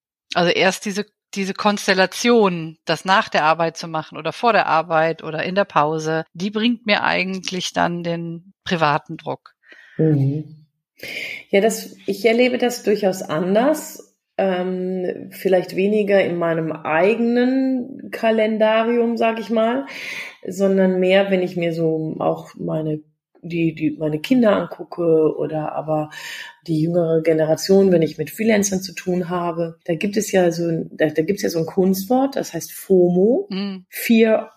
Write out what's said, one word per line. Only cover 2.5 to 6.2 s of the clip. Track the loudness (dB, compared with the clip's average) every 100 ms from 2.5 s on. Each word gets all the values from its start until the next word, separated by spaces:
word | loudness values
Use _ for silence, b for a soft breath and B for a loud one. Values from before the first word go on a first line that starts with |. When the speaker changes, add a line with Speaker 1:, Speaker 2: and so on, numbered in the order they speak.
| 0 -6 -12 -4
Speaker 1:
das | -4 2
nach | 0 2
der | 0
Arbeit | 2 2 0 -4
zu | -8
machen | -8 -8 -8
oder | -8
vor | -2 2
der | 2 2
Arbeit | 0 0 0 0 -2
oder | -8 -8
in | -4
der | -2 0
Pause, | 2 0 0 -4 -4